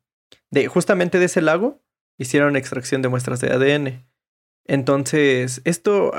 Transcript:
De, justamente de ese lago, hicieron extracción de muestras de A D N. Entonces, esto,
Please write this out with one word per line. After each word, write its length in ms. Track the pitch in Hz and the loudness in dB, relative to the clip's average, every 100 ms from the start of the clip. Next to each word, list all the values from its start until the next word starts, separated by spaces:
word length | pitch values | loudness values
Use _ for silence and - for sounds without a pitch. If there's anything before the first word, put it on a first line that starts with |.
| _ _ _ - _ | _ _ _ -20 _
De, 160 | 143 117 | 0 0
justamente 520 | 180 170 190 180 180 | 2 2 2 2 2
de 80 | 180 | 2
ese 160 | 190 | 2
lago, 400 | 156 165 240 - _ _ _ - | 2 2 -2 -6 _ _ _ -12
hicieron 380 | 127 147 143 143 | -2 2 2 0
extracción 460 | 131 131 - 135 | -4 -8 -6 -2
de 60 | 127 | -2
muestras 300 | 123 127 127 | -2 -4 -4
de 100 | 131 | -2
A 60 | 131 | 2
D 160 | 135 | 2
N. 300 | 147 139 123 - _ _ _ _ _ - | 2 -2 -8 -16 _ _ _ _ _ -4
Entonces, 920 | 139 131 139 135 156 143 127 127 127 | -2 0 0 0 2 2 2 -2 -4
esto, 480 | - 170 208 202 175 | -4 -2 0 0 0